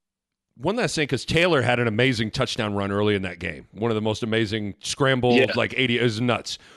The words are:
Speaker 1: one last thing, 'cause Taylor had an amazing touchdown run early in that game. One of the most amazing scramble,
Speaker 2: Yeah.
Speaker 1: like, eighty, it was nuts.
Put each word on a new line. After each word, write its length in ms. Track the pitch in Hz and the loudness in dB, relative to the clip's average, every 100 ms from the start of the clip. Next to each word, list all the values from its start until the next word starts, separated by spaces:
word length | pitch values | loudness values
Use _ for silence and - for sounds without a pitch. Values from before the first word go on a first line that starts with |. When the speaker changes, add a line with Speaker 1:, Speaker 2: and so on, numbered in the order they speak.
| _ _ _ _ _ - | _ _ _ _ _ -8
Speaker 1:
one 200 | 139 233 | -4 -2
last 180 | 175 | -2
thing, 120 | - 143 | -2 -2
'cause 160 | 127 - | -2 0
Taylor 340 | 160 175 151 | 2 4 4
had 160 | 117 120 | 2 2
an 80 | 120 | 2
amazing 420 | 107 131 110 110 | 2 2 2 -2
touchdown 440 | 135 120 - 107 | -2 -4 -2 -2
run 160 | 101 98 | -2 0
early 220 | 101 104 | 0 2
in 80 | 101 | 0
that 160 | 95 87 | -2 -8
game. 280 | 90 73 60 | -10 -10 -14
One 180 | 95 117 | -6 -2
of 40 | 107 | 0
the 40 | |
most 200 | 110 107 | -2 -2
amazing 520 | 113 110 110 110 104 - | -2 0 0 -2 -6 -8
scramble, 540 | - - 135 131 123 | -8 0 2 2 4
Speaker 2:
Yeah. 120 | 123 127 123 | 4 4 2
Speaker 1:
like, 180 | 110 120 | -2 0
eighty, 220 | 131 117 | 0 2
it 40 | |
was 180 | 123 107 | 2 0
nuts. 360 | 123 110 - - - | 0 0 -4 -12 -14